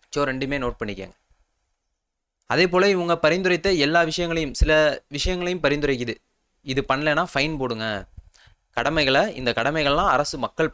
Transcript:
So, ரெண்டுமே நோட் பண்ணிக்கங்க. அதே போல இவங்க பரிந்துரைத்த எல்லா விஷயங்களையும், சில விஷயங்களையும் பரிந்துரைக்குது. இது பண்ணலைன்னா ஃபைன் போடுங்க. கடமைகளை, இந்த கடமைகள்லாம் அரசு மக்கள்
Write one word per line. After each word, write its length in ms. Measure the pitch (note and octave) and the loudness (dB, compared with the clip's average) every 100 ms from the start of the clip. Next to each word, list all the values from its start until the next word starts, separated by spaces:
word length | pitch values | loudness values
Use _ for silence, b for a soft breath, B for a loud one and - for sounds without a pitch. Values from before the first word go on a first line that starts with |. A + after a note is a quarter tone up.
| _ | _
So, 160 | - C#3 | -4 -2
ரெண்டுமே 340 | C3 C3 C#3 | -2 -4 -4
நோட் 220 | B2 A#2 G#2+ | -4 -6 -8
பண்ணிக்கங்க. 300 | F#2+ F#2 - _ _ _ _ _ _ _ _ _ _ _ _ _ | -10 -12 -18 _ _ _ _ _ _ _ _ _ _ _ _ _
அதே 220 | C3 F3+ | 2 4
போல 220 | F3+ G3 | 4 4
இவங்க 300 | F#3+ E3+ E3+ | 2 0 2
பரிந்துரைத்த 560 | D#3 F3 F#3 F3+ G3 F3+ | 2 2 2 0 0 2
எல்லா 260 | C#3+ E3+ | 2 2
விஷயங்களையும், 500 | E3 D#3 F3 E3 D3+ | 2 0 -2 -2 -4
சில 480 | A2+ D3 D#3 D#3 C3+ - | 0 2 4 4 0 -8
விஷயங்களையும் 560 | C#3+ E3 F#3 F3 F3+ | -6 -4 -2 -4 -2
பரிந்துரைக்குது. 520 | D3 D3 C#3 C3+ A#2+ A2 _ _ _ _ | 0 0 0 -2 -4 -8 _ _ _ _
இது 240 | C#3+ C3 C3 | -6 -4 0
பண்ணலைன்னா 380 | C3+ D3+ D3+ F3 | 0 0 0 -2
ஃபைன் 260 | C#3+ D3 D#3 | -2 -2 -2
போடுங்க. 480 | B2+ A2+ A2 G#2 F#2+ - - b b b _ | -4 -4 -4 -6 -8 -20 -20 b b b _
கடமைகளை, 640 | - B2+ D#3+ C#3 C3+ G3+ - | -4 -2 0 2 2 2 -2
இந்த 160 | B2+ | -2
கடமைகள்லாம் 580 | A#2 A#2+ D#3 C#3+ D3 F#3+ C3 | 0 0 0 0 2 2 2
அரசு 220 | D3 D3+ | 0 -4
மக்கள் 320 | - - D#3+ | -6 -2 -2